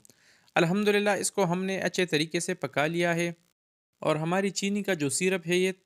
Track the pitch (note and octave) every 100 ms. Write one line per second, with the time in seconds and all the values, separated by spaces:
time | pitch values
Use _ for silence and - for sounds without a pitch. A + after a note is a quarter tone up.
0 | - _ _ _ _ D#3+ E3+ G3 G#3 G3+
1 | G#3 G3 F#3+ - F3 F3+ F#3+ F#3+ F3+ -
2 | F3+ D3+ E3 E3+ F3 F3+ C#3 C#3+ D#3 E3+
3 | F3 E3+ E3+ E3 _ _ _ _ _ _
4 | D3+ D3+ E3 F#3 G3 - G3 G#3 G3 F3+
5 | C#3 - F#3 F#3 E3 F3+ F#3 F#3